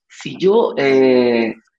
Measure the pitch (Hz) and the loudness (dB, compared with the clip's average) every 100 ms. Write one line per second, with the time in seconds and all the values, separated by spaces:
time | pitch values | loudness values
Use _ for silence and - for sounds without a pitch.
0 | _ - - 127 185 220 - - 139 135 | _ -18 -16 -4 0 0 0 -2 0 2
1 | 131 127 123 117 113 - _ | 4 2 2 0 -2 -8 _